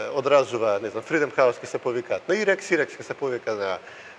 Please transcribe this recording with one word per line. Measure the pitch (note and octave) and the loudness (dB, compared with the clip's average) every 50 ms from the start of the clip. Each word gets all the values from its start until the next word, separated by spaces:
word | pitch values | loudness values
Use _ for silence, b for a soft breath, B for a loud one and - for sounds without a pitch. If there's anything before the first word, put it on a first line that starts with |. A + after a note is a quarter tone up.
| G#2+ A2 C#3 | -2 -2 -2
одразува, | C#3+ B2+ C#3 C#3+ C#3+ C3 G#2+ A#2+ A2+ A2+ G#2+ G2+ G2+ | -2 4 6 6 6 6 4 0 0 2 2 2 2
не | A2+ G#2 | 0 -4
знам, | F#2+ A2 - | -6 -6 -4
Freedom | - D3+ D#3+ D3 C3 | -2 0 0 0 2
House | - - C3+ B2 A#2 | 2 4 4 4 4
ќе | - - | 0 -4
се | - - | -8 -6
повикаат | C3 - C3 A#2+ B2 A#2 - G#2 F#2 - - | -4 -2 -2 -2 -2 -2 -2 -4 -4 -2 -2
на | F#3 | -2
ирекс, | G#3+ G#3+ G3 F#3+ - - - | 2 2 2 0 0 0 0
ирекс | F3+ D#3 C#3 - - | 0 0 0 -2 -6
ќе | - B2 | -10 -10
се | - B2+ | -10 -8
повика | - C#3+ C3+ B2 A#2 - A#2 A2 | -6 -4 -4 -4 -4 -4 -4 -4
на, | G#2 G2+ F#2+ F#2 F2 B B B B B B B | -2 -2 -2 -4 -4 B B B B B B B